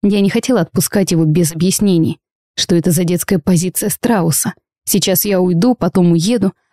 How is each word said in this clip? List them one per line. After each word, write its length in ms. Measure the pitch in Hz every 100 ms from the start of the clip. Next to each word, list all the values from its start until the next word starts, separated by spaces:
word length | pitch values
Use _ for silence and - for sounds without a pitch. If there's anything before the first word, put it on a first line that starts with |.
Я 180 | 208 202
не 80 | 196
хотела 320 | 233 - 240
отпускать 520 | 170 - - 214 190
его 120 | 170
без 280 | 160 156 165
объяснений, 640 | 165 180 185 202 170 160 - _ _ _ -
что 200 | - 175
это 140 | 165
за 140 | 160
детская 340 | 175 180 - 190
позиция 500 | - 180 180 - 214
страуса. 640 | - 240 226 165 147 220 - _ _
Сейчас 400 | - 202 - 180
я 160 | 208 190
уйду, 340 | 185 170 240
потом 380 | 247 175 202 175
уеду, 400 | 170 175 240 196 - _